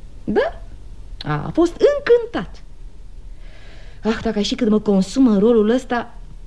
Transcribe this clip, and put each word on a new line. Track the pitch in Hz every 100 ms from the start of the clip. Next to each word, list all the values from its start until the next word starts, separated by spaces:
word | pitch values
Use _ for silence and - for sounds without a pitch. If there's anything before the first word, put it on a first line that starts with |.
| - -
Da? | - 226 622 - - - - - - -
A, | - 147 151
a |
fost | 302 339
încântat. | - 523 571 - 480 453 285 170 - - - - - - - - - - - - - - -
Ah, | 214 226
dacă | 226 214
ai |
ști | 202
cât | - 214
mă | 214
consumă | 214 196 190 262 262
în | 202
rolul | 220 233 208
ăsta, | 247 - 240 - - - -